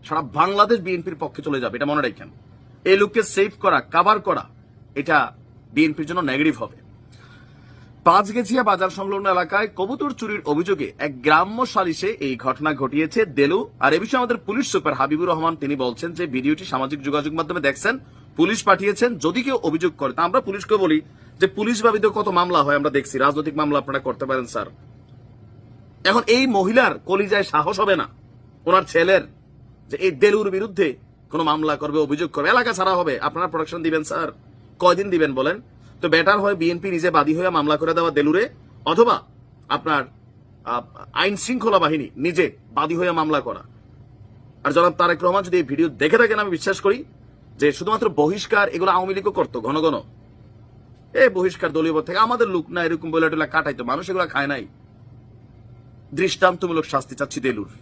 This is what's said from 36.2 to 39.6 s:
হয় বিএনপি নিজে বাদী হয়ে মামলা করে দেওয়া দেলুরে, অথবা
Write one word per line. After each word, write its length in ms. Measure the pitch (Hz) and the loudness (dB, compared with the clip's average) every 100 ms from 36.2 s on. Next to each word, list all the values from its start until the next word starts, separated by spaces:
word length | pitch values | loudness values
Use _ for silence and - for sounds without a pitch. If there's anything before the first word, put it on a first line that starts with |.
| 165 208 | 4 2
হয় 120 | 202 190 | 2 0
বিএনপি 280 | 165 175 190 175 | -2 -2 -4 -2
নিজে 120 | 175 160 | 2 2
বাদী 160 | 147 160 | 2 0
হয়ে 120 | 180 170 | 0 0
মামলা 200 | 147 151 | 0 0
করে 120 | 160 165 | 0 2
দেওয়া 120 | 170 143 | 2 2
দেলুরে, 260 | 147 170 233 - - - - | 2 2 0 -6 -20 -10 -2
অথবা 300 | 165 233 185 - - - - | 4 4 4 -4 -20 -20 -20